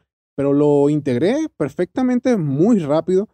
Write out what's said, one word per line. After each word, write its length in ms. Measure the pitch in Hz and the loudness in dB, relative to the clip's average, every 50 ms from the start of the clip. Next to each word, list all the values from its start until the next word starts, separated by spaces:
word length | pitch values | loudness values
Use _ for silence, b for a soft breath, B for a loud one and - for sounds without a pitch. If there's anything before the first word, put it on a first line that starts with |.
| _ _ _ _ _ _ _ | _ _ _ _ _ _ _
pero 160 | - 139 139 143 | -4 -2 0 2
lo 360 | 143 147 147 147 143 143 147 | 2 2 2 2 2 2 2
integré 600 | 151 151 - 139 123 120 160 190 254 311 320 302 _ | 0 0 -2 -2 -2 0 0 0 0 -2 -4 -6 _
perfectamente, 800 | - 151 131 - - 180 - - 262 254 247 247 247 - 262 240 | -6 -8 -6 -4 -6 -6 -6 -4 -4 -2 -2 -2 -2 0 0 0
muy 420 | 202 156 143 131 143 175 226 247 196 | 0 -2 -2 0 0 2 2 2 2
rápido 500 | 156 135 147 165 165 - 185 190 214 - | 0 0 -2 -2 0 0 0 -2 -2 -4